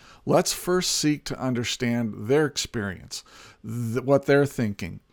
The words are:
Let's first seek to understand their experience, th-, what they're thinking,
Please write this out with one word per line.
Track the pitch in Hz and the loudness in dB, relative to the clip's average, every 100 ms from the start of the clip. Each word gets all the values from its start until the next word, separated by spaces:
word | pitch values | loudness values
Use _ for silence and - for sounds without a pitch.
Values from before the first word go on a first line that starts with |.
| - - | -20 -10
Let's | - 143 - | 2 2 2
first | - - 180 180 | -2 -2 0 0
seek | - 151 147 | 0 0 0
to | - 143 | -4 -6
understand | 131 123 117 - 120 120 113 101 104 | -4 -2 -4 -2 -2 0 -2 -4 0
their | 143 147 | 2 2
experience, | - - 120 101 87 - - - - - - - | -2 -6 -4 -6 -8 -12 -16 -16 -20 -20 -18 -10
th-, | 117 117 120 | -6 -4 -2
what | 131 139 139 | 4 4 6
they're | 143 143 | 4 4
thinking, | - 110 101 85 101 _ | 0 -2 -2 -8 -10 _